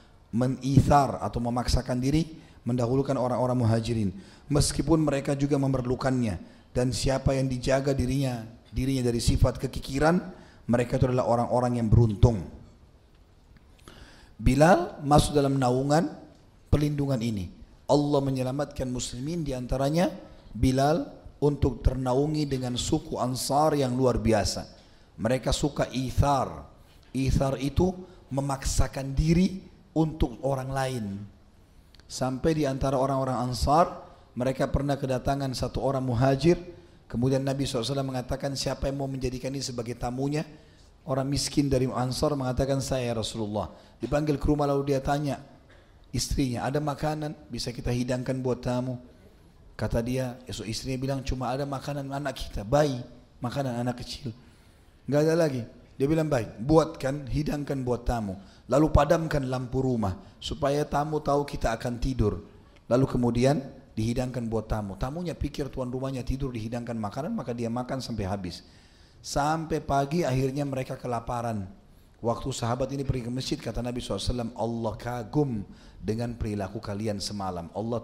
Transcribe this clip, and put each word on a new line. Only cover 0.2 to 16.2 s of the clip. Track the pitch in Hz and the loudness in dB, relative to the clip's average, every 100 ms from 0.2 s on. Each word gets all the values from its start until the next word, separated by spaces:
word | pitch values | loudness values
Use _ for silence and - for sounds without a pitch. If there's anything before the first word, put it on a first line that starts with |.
| - | -6
menithar | 110 127 131 131 135 - 143 131 90 | -2 0 0 4 6 8 6 4 0
atau | 104 117 | -4 -2
memaksakan | 120 123 117 127 120 123 | -2 -2 0 0 0 -2
diri | 131 151 160 - - - 120 | 2 2 0 -6 -20 -10 -2
mendahulukan | 123 117 135 139 131 | 0 2 2 2 0
orang-orang | 123 117 123 123 | 0 0 2 2
muhajirin, | 113 113 113 113 98 - - - - | 4 2 2 0 -2 -4 -12 -16 -2
meskipun | 143 139 - 139 160 151 | 2 2 0 2 4 4
mereka | 139 139 139 | 0 0 0
juga | 143 143 | 2 2
memerlukannya. | 135 131 123 127 135 127 117 85 - - - 127 | 2 0 0 0 0 0 0 -2 -8 -20 -6 -2
Dan | 127 | 0
siapa | 123 135 135 139 | 0 0 2 2
yang | 135 131 | 2 0
dijaga | 127 135 135 139 135 | -2 2 2 2 0
dirinya, | 127 135 131 120 110 - - | 0 0 0 -2 -8 -16 -10
dirinya | 113 131 135 120 | -2 0 2 2
dari | 117 | 2
sifat | - - 131 123 | 4 4 4 2
kekikiran, | 131 - - 139 151 180 - - - - - | -4 -6 -4 2 4 4 0 -12 -20 -12 0
mereka | 120 120 131 | 2 2 2
itu | 131 | 2
adalah | 123 87 | 2 2
orang-orang | 120 120 120 123 120 | 2 2 2 2 2
yang | 113 | 4
beruntung. | 107 113 98 123 107 78 - - - - - _ - - - - - - - - - - - - - | 6 6 6 4 4 -2 -12 -20 -20 -20 -20 _ -20 -20 -20 -20 -20 -20 -20 -20 -20 -20 -20 -20 0
Bilal | 117 131 160 320 359 - | 4 8 8 6 2 -4
masuk | 143 151 - | 4 4 6
dalam | 147 139 135 | 4 2 2
naungan | 123 127 139 151 302 - | 2 2 2 2 2 -4